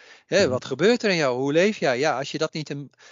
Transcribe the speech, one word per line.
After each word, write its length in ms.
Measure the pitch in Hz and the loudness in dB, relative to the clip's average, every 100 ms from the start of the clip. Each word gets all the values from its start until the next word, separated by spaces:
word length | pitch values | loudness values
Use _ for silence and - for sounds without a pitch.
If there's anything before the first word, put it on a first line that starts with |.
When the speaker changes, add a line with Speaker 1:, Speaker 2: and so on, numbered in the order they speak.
| - - _ | -20 -20 _
Speaker 1:
Hè, 160 | 180 | 0
Speaker 2:
Mhm. 80 | 165 | 2
Speaker 1:
wat 160 | 123 - | 0 -4
gebeurt 380 | 131 196 240 | 0 2 2
er 60 | 214 | 2
in 60 | 175 | 0
jou? 220 | 139 123 | 0 0
Hoe 160 | 139 | 0
leef 240 | 156 202 208 | 2 2 2
jij? 220 | 151 123 | 0 0
Ja, 180 | 151 127 | 0 -2
als 140 | 139 | -4
je 60 | 151 | -4
dat 160 | 156 | -4
niet 160 | 160 147 | -6 -8
in, 220 | 143 135 _ - | -10 -12 _ -20